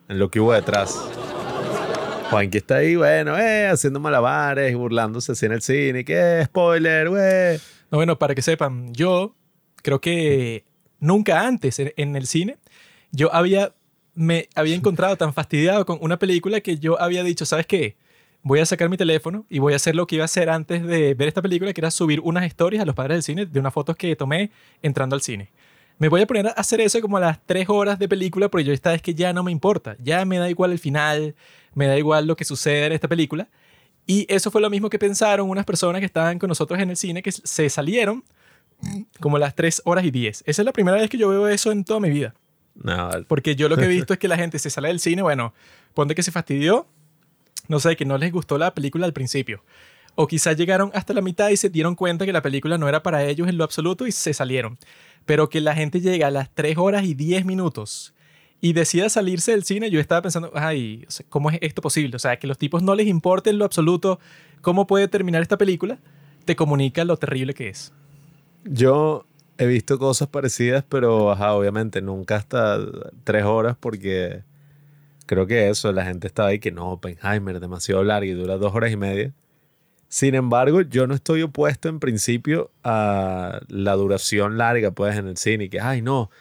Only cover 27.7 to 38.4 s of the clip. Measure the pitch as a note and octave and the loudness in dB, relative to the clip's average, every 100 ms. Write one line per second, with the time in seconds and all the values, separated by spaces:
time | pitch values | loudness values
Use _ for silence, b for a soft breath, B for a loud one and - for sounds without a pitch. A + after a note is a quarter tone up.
27.7 | G#3 G3+ G3 G3 F#3+ F#3 F#3 G3+ F3+ C#3+ | 0 0 0 0 0 0 0 0 2 0
28.7 | C3+ F3 E3 - D#3+ F3+ F3+ F3+ D#3+ G3 | 0 0 0 -2 -2 0 0 -2 0 0
29.7 | G3+ - G#2 B2 E3+ F#3+ F3+ F3 F3 F3+ | 0 -4 -8 -2 0 0 0 0 0 0
30.7 | F3 D3 D3+ D3+ D3+ D3+ - b b b | 0 -2 0 0 0 -4 -8 b b b
31.7 | C#3 C#3 C#3 D3+ D#3 D#3 D#3+ - C#3 D3+ | 0 2 2 4 2 2 -2 -4 -4 0
32.7 | D3 D3+ D#3+ C#3+ E3+ D3 D3+ G#3+ b b | 2 2 -2 -2 0 -2 -4 -8 b b
33.7 | b b _ - G3 - F#3 G#2 G#2+ G#2 | b b _ -2 0 2 0 2 2 2
34.7 | G#2 G#3+ - G3+ G3 G#3+ G3+ F#3+ F#3+ G3+ | 0 -2 0 0 2 2 2 0 -2 -2
35.7 | F3+ F3 F3+ G3 E3 E3 F3 F#3+ D#3+ D3 | 0 0 0 -2 0 0 0 -2 -2 -2
36.7 | F3+ F#3 F3 F#3+ E3+ G3+ - - - D3 | -2 -2 -4 -6 -6 -6 -8 -6 0 0
37.7 | - D3 A#3 G#3 A#3+ - b | 0 -2 0 0 -2 -10 b